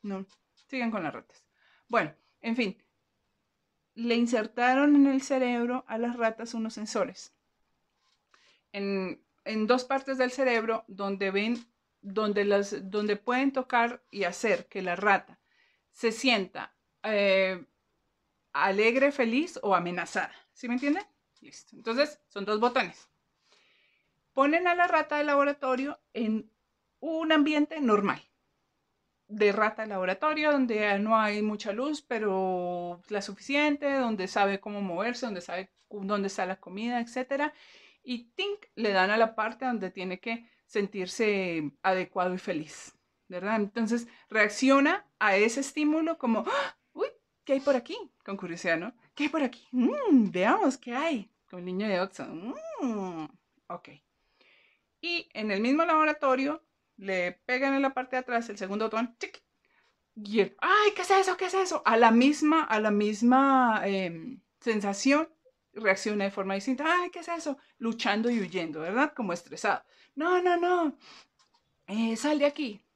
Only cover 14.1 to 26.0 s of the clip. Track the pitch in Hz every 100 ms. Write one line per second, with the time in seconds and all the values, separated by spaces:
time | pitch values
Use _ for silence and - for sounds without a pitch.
14.1 | 202 180 185 226 180 - 202 185 175 208
15.1 | 196 - - _ _ _ _ _ _ 233
16.1 | 220 262 226 185 - 110 _ _ _ 214
17.1 | 208 202 190 190 185 151 _ _ _ _
18.1 | _ _ _ _ 139 180 202 220 240 277
19.1 | 277 233 233 339 - 208 185 175 175 170
20.1 | - 170 - _ _ 240 247 285 320 -
21.1 | _ _ _ - - - - 226 233 294
22.1 | - _ - 196 214 240 240 190 - -
23.1 | _ _ _ _ _ _ _ _ _ _
24.1 | _ _ - 285 320 359 349 349 330 302
25.1 | 294 294 285 285 285 269 254 277 -